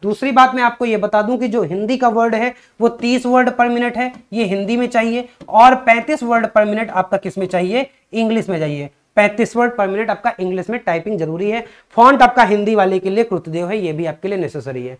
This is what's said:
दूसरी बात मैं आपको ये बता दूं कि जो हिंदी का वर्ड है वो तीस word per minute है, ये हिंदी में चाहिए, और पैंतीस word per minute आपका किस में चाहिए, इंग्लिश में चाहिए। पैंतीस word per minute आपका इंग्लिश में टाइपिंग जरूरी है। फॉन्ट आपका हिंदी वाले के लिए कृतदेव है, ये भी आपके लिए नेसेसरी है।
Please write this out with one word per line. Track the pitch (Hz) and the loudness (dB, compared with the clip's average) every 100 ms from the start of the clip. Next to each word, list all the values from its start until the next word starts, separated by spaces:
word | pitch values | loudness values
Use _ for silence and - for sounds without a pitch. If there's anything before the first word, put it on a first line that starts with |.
दूसरी | 202 208 269 | -6 -4 0
बात | 254 254 | 4 4
मैं | 254 | 4
आपको | 240 240 | -2 -2
ये | 240 208 | -2 -2
बता | 202 208 | 0 0
दूं | 208 247 | 0 -2
कि | 247 | -2
जो | 226 | -2
हिंदी | 160 185 214 254 | -2 -4 -2 0
का | 247 | 0
वर्ड | 220 233 | 2 0
है | 220 240 247 _ - | 0 -2 -6 _ -2
वो | 226 | -2
तीस | 233 240 247 247 | -2 -2 0 2
word | 254 247 | 2 2
per | 247 240 | 2 0
minute | 240 240 220 | 0 -2 -4
है, | 247 247 _ | -6 -8 _
ये | 220 | -4
हिंदी | 202 196 202 240 | -2 -2 -2 -2
में | 247 | 0
चाहिए, | 233 226 240 240 - - | 0 0 -2 -6 -14 0
और | 220 247 | 6 8
पैंतीस | 254 226 233 233 302 | 6 4 0 0 -4
word | 233 233 220 | -2 0 0
per | 220 | 0
minute | 208 214 226 | 0 -2 -4
आपका | 185 185 196 | -4 -2 -4
किस | 185 190 | -4 -6
में | 180 | -4
चाहिए, | 180 180 240 269 _ _ | -2 -2 -2 -4 _ _
इंग्लिश | 226 220 226 196 | -4 -2 -2 -2
में | 170 | -4
चाहिए। | 156 147 143 - _ - | -4 -6 -10 -16 _ 0
पैंतीस | 208 208 226 233 | 2 2 -2 0
word | 240 | -2
per | 240 196 | 0 -2
minute | 196 214 | -2 -4
आपका | 202 240 - | -4 -4 -4
इंग्लिश | 185 185 180 | -4 -4 -6
में | 240 | -6
टाइपिंग | 196 165 185 208 | -4 -4 -4 -4
जरूरी | 156 165 202 | -4 -4 -4
है। | 226 226 - _ | -4 -8 -16 _
फॉन्ट | - 247 269 | 4 6 8
आपका | 240 247 | 6 6
हिंदी | 202 208 208 | 2 2 2
वाले | 214 190 190 | 2 2 0
के | 190 | 0
लिए | 202 | 0
कृतदेव | 226 175 165 165 175 | 0 -4 -4 -6 -4
है, | 214 | -4
ये | 175 | -4
भी | 156 165 | -4 -6
आपके | 156 190 | -6 -6
लिए | 196 | -4
नेसेसरी | 147 151 127 127 127 | -6 -8 -10 -8 -10
है। | 127 | -12